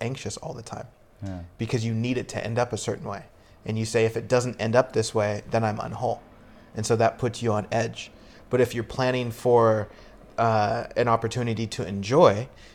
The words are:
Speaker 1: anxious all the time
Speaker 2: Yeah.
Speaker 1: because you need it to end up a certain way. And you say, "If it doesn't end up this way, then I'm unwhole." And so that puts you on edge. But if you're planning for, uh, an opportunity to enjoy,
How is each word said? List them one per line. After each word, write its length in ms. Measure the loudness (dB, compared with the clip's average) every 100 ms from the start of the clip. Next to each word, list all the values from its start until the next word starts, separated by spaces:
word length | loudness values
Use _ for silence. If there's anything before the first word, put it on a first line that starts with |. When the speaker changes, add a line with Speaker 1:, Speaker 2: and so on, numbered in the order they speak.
Speaker 1:
anxious 340 | -8 -6 -10 -10
all 160 | -10
the 100 | -12
time 240 | -12 -14 -14 _ _ _
Speaker 2:
Yeah. 160 | -12 -10 -12 -8
Speaker 1:
because 260 | -4 -2
you 100 | -2
need 240 | -2 0 -2
it 100 | -4
to 160 | -6
end 140 | -4 -2
up 160 | -2
a 20 | -4
certain 320 | -6 -6 -8
way. 140 | -12 -14 -20 _ -14
And 140 | -6 -4
you 80 | 0
say, 180 | 2
"If 120 | 2 0
it 100 | 0
doesn't 320 | 0 0 -2
end 160 | 2 4
up 160 | 4
this 220 | 0 -2
way, 280 | 0 0 -2 -2
then 140 | 0
I'm 140 | 0 -2
unwhole." 400 | -8 -6 -4 -6 -10 -20 -20 -20 -14 -8
And 80 |
so 100 | 0 2
that 220 | 2 2
puts 240 | -4 -2
you 100 | 0
on 140 | 0 0
edge. 380 | -2 -2 -6 -16 -20 -20 -20 -2
But 100 | 2
if 140 | 2
you're 100 | 0 -6 -2
planning 340 | 0 0 -2
for, 580 | -2 4 6 6 4 -2 -10 -20 -20 -10 0
uh, 480 | 2 4 2 0 -2 0
an 120 | 2
opportunity 580 | 2 0 -2 -2 -2 -4
to 180 | -6 -6
enjoy, 600 | -6 2 6 6 6 -2 -14 -20